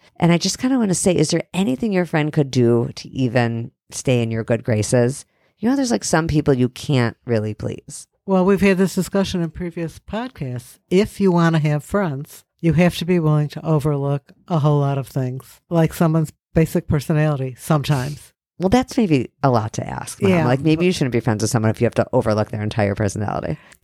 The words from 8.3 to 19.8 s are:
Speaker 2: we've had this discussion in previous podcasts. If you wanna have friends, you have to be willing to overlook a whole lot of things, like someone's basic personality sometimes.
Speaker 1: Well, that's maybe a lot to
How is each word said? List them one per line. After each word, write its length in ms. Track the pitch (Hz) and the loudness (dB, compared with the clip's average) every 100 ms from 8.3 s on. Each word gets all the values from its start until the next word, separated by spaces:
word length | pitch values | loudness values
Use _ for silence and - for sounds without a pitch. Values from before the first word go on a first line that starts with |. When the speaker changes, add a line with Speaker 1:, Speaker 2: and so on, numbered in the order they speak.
| 190 185 | 2 2
Speaker 2:
we've 160 | 196 | 4
had 160 | 202 185 | 4 2
this 160 | 190 | 0
discussion 480 | - 175 196 190 180 | 0 -2 -2 -2 -2
in 80 | 165 | -4
previous 480 | - 180 170 160 - | -6 -10 -8 -10 -10
podcasts. 800 | - 208 247 - 131 123 - - - | -10 -8 -8 -10 -8 -8 -12 -18 -2
If 280 | 185 208 - | 0 0 0
you 120 | 196 | 2
wanna 280 | 170 165 165 | 4 4 2
have 240 | 151 147 | 2 -2
friends, 640 | - 202 180 135 151 - _ - | -2 -2 -2 -6 -10 -16 _ -4
you 140 | 165 | 0
have 220 | 156 175 - | 4 2 2
to 80 | 170 | 0
be 140 | 180 | 0
willing 280 | 156 151 147 | 2 2 0
to 160 | - 160 | -4 0
overlook 640 | 156 151 143 139 143 _ - - | 0 0 -2 -2 -4 _ -20 -4
a 120 | 170 | 0
whole 200 | 147 147 | 2 2
lot 200 | 139 139 | 0 -2
of 80 | 127 | -4
things, 520 | 135 127 131 - - - | -4 -4 -6 -14 -20 -2
like 220 | 170 160 | 2 2
someone's 380 | - 170 160 156 - _ | 2 0 2 -2 -8 _
basic 340 | - 160 180 - | 0 0 -2 -2
personality 680 | 151 - 151 156 143 131 120 | -2 0 0 0 -2 -6 -8
sometimes. 720 | - 156 135 143 131 147 - _ _ - | -2 0 0 -2 -2 -8 -16 _ _ -4
Speaker 1:
Well, 100 | 180 | 2
that's 280 | 247 254 - | 2 0 0
maybe 320 | 208 143 113 - | 2 2 0 -2
a 80 | 135 | 0
lot 220 | 120 107 | 2 0
to 140 | - | -6